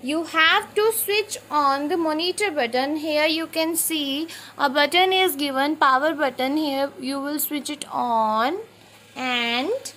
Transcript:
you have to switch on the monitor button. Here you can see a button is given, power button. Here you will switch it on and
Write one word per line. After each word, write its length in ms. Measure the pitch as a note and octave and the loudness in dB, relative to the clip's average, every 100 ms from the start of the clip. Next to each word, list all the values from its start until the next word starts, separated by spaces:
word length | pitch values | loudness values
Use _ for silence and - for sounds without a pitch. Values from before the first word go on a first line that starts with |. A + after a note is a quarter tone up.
you 220 | B3 D#4 | -2 -4
have 500 | D#4+ D#4+ D#4+ F#4+ G#4 | -2 2 4 4 0
to 180 | - G#4+ | 0 2
switch 440 | A4 - G#4 G#4 - - | 0 0 0 0 -8 -2
on 380 | D4+ C#4+ C#4 D4 | 2 2 2 0
the 80 | F4+ | 0
monitor 520 | D#4+ D4+ F4 F4+ G#4 | 0 0 -2 0 -2
button. 460 | D4 A#3+ B3 C#4 D#4 | 0 0 0 0 -2
Here 300 | D#4 D4 D#4 | 0 2 2
you 200 | D#4+ D#4+ | 0 -2
can 280 | D#4+ D#4+ D#4+ | -2 -2 0
see 540 | - D#4+ C#4 C#4 E4 - - - | -2 -2 -2 -4 -6 -10 -16 -2
a 120 | C#4+ | 0
button 420 | C#4 C#4+ E4+ F#4+ | 2 2 4 4
is 240 | F#4+ F#4 C#4 | 4 2 0
given, 400 | C#4+ C4 C#4+ D4+ | -2 0 0 2
power 380 | C#4+ C4 D4+ | 4 4 2
button. 420 | D4+ C#4+ B3+ B3+ D4+ | 0 -2 -2 -2 0
Here 360 | D4+ C4+ C#4 E4 | 0 -2 -2 -4
you 220 | C4 C#4 | -6 -4
will 200 | C#4 D4+ | -4 -4
switch 300 | - D4 B3 | -4 -4 -6
it 160 | D4 - | -10 -6
on 680 | C4+ B3 A3+ A3 A3 B3 F#4+ A4+ - - - - C4+ | -4 0 2 2 2 0 -2 -8 -18 -20 -20 -18 -6
and 760 | B3+ B3 A#3 A#3+ D4 C5 - | -2 0 0 0 -2 -4 -6